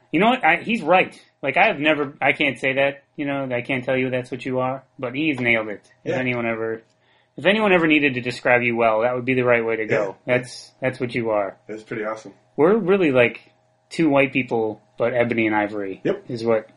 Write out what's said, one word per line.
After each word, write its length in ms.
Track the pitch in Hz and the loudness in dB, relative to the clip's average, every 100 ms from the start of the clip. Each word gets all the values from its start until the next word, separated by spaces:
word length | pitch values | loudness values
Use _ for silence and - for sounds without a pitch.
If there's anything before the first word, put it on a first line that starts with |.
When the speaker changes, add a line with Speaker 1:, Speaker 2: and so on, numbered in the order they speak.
| - | -6
Speaker 1:
You 100 | 156 | 0
know 100 | 220 | 2
what? 140 | 254 | 2
I, 120 | 160 170 | 2 0
he's 260 | 143 226 | -2 -4
right. 320 | 151 185 151 - _ _ | 2 2 2 -6 _ _
Like, 140 | 143 160 | -4 2
I 100 | 208 | 2
have 120 | 151 | 2
never, 360 | 151 147 139 - | 0 0 -2 -2
I 120 | 139 | -2
can't 260 | 143 147 117 | 0 -2 0
say 160 | 135 | -2
that, 280 | 131 139 139 _ - | 0 0 -2 _ -8
you 80 | 143 | -6
know, 220 | 139 131 | -4 -4
I 100 | 120 | -6
can't 220 | 123 131 | -4 -4
tell 120 | 123 131 | -2 -2
you 140 | 131 | 0
that's 200 | 127 127 | -4 -6
what 140 | 131 | -10
you 160 | 135 127 | -6 -2
are, 240 | 127 135 _ - | -2 -6 _ -10
but 140 | 127 | -8
he's 260 | 135 156 127 | -4 -4 -2
nailed 280 | 120 117 110 | 0 0 -2
it. 220 | 98 _ _ | -10 _ _
If 80 | - | -6
Speaker 2:
Yeah. 40 | 131 | -4
Speaker 1:
anyone 260 | 127 123 117 | -2 -2 -4
ever 360 | 113 113 113 _ _ _ _ _ - | -4 -6 -8 _ _ _ _ _ -2
if 100 | 160 | 0
anyone 260 | 214 208 | 2 4
ever 140 | 185 160 | 4 4
needed 280 | 151 143 | 4 2
to 60 | 123 | 0
describe 420 | 123 120 135 123 | -6 -2 2 4
you 140 | 120 117 | 4 2
well, 240 | 117 110 | 2 2
that 120 | 120 | 0
would 100 | 127 | -2
be 100 | 123 | 0
the 100 | 127 | 0
right 200 | 123 117 | 4 2
way 120 | 113 113 | 2 -2
to 100 | 110 | 0
go. 300 | 113 98 - - | 0 -2 -6 -2
Speaker 2:
Yeah. 120 | 127 | -2
Speaker 1:
That's, 320 | 127 - - - | -2 -16 -20 -6
that's 200 | 131 127 | -6 -4
what 140 | 123 | -6
you 160 | 123 113 | -4 0
are. 260 | 107 95 - - | 0 -2 -6 -14
Speaker 2:
That's 160 | 107 | -14
pretty 220 | - 117 | -10 -8
awesome. 300 | 107 110 101 - _ - | -6 -8 -12 -20 _ 0
Speaker 1:
We're 200 | 165 226 | 2 2
really, 340 | 175 196 160 | 2 2 4
like, 400 | 127 120 - - _ _ _ _ | 4 2 0 -20 _ _ _ _
two 220 | - 160 | 0 2
white 220 | 139 135 | 4 2
people, 480 | 131 123 117 110 101 _ - | 0 -2 -2 -2 -6 _ -4
but 160 | 120 | -2
ebony 320 | 123 120 117 107 | 0 0 2 2
and 100 | 107 | 2
ivory 440 | 104 107 98 92 | 0 -4 -8 -6
Speaker 2:
Yep. 200 | - 131 - | -4 -4 -6
Speaker 1:
is 160 | 120 | -6
what, 240 | 117 110 - | 0 0 -2